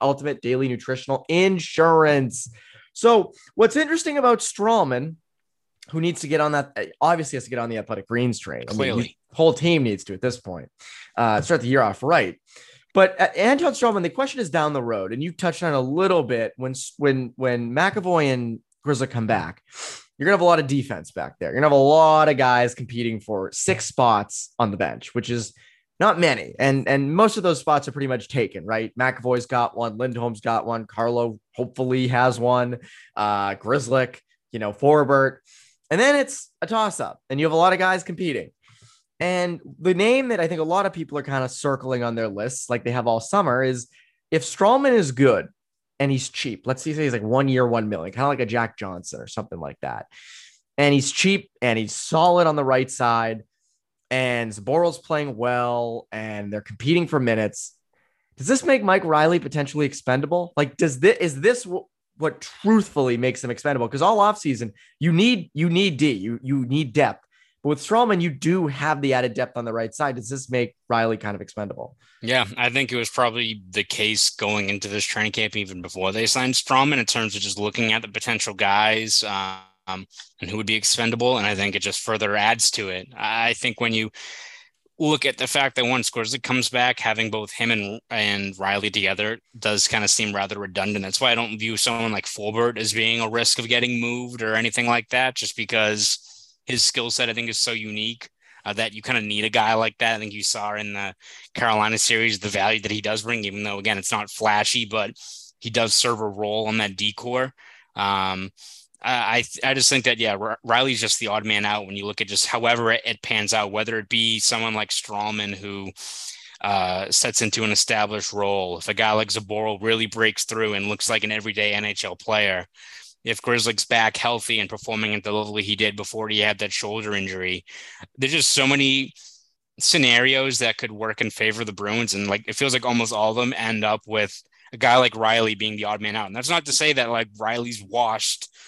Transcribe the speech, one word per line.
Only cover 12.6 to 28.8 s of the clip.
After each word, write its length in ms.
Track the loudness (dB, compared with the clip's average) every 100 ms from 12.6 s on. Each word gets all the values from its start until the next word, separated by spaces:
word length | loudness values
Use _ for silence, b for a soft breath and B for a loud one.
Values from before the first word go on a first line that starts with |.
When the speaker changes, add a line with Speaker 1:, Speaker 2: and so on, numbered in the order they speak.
| b b b
Speaker 1:
But, 280 | 4 4 6
uh, 80 | 0 4
Anton 340 | 4 4 2
Strawman, 320 | 2 2 2
the 60 | -2
question 320 | -2 -4 -2
is 80 | -2
down 240 | 0 0
the 100 | 0
road, 300 | -2 -4 -4
and 100 | -4
you 80 | -6
touched 320 | -2 -2 0
on 100 | 0
it 40 | 0
a 20 |
little 440 | 0 2 4 4
bit 280 | 2 0 -2 -4
when, 160 | -8 -6 -12 0
when, 340 | 2 2 -2 -2
when 360 | 0 0 0
McAvoy 600 | 2 2 0 0 2 4
and 260 | 2 -2 -6 -12 _
Grizzly 240 | -2 -2 0
come 200 | -2 0
back, 360 | 0 -2 -12 _ B B B B _
you're 80 | 2
gonna 80 |
have 80 | 4
a 40 | 6
lot 140 | 6
of 80 | 4
defense 440 | 0 -2 -6 -8
back 280 | -10 -10 -6
there. 100 | -4
You're 120 | 2
gonna 60 | 6
have 120 | 8
a 40 |
lot 460 | 8 8 8 8 6
of 80 | 4
guys 380 | 4 4 2 -2
competing 440 | -8 -4 -4 -4
for 320 | -4 -4 -4
six 340 | -4 -2 -2 -2
spots 680 | 2 4 4 0 -8 -12 -2
on 120 | 0
the 60 | 0
bench, 380 | -4 -4 -8 -8
which 140 | -4
is 240 | -6 -6 b b b b _
not 200 | 2 4
many. 360 | 2 2 -4 0
And, 280 | 2 2 2
and 280 | 0 2 4
most 220 | 4 4
of 60 |
those 160 | 0 0
spots 280 | 2 2 0
are 40 |
pretty 160 | -6 -4
much 200 | -4 -2
taken, 380 | -2 -2 -4 -4
right? 260 | -4